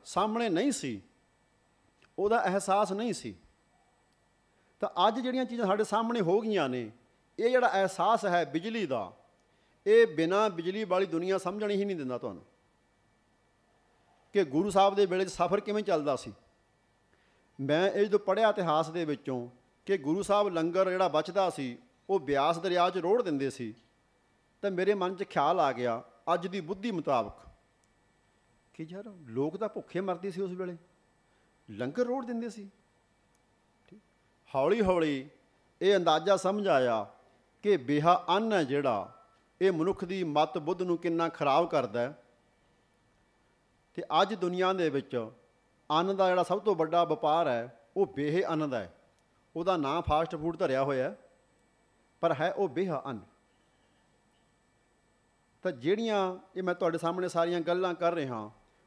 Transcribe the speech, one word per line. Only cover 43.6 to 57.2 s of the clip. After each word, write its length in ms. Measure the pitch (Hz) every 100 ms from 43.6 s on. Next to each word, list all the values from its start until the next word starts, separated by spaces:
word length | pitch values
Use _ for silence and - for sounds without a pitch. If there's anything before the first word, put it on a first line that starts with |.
| _ _ _
ਤੇ 80 | - - 156
ਅੱਜ 120 | 196
ਦੁਨੀਆ 380 | 208 175 180 185
ਦੇ 160 | 190 160
ਵਿੱਚ 420 | 139 127 123 113 - _ _ _ _ -
ਅੰਨ 260 | 156 185 196
ਦਾ 120 | 185
ਜਿਹੜਾ 140 | 180
ਸਭ 180 | 170 190
ਤੋਂ 140 | 202
ਵੱਡਾ 300 | 175 160 170
ਵਪਾਰ 440 | 165 151 156 160 156
ਹੈ, 320 | 117 123 - _ -
ਉਹ 100 | 196
ਬੇਹੇ 380 | - 147 165
ਅੰਨ 260 | 139 156 151
ਦਾ 80 | 123
ਹੈ। 160 | 92 - _ _ _ _ _ 160
ਉਹਦਾ 200 | 180 165
ਨਾਂ 260 | 139 160
ਫਾਸਟ 340 | 170 151 165 165
ਫੂਡ 200 | 160 165
ਧਰਿਆ 260 | 175 131
ਹੋਇਆ 280 | 135 131 135
ਹੈ, 80 | 202 _ _ _ _ _ _ _ _ _ _
ਪਰ 140 | 170
ਹੈ 180 | 139 165
ਉਹ 160 | - 190
ਬੇਹਾ 340 | 143 190 143 -
ਅੰਨ। 140 | 113 95 _ _ _ _ _ _ _ _ _ _ _ _ _ _ _ _ _ _ _ _ _ _ _
ਤਾਂ 100 | 185
ਜਿਹੜੀਆਂ 640 | 135 131 214 226 208 185 185 - 185
ਇਹ 60 |
ਮੈਂ 120 | 185
ਤੁਹਾਡੇ 240 | 175 175 165
ਸਾਹਮਣੇ 300 | 165 180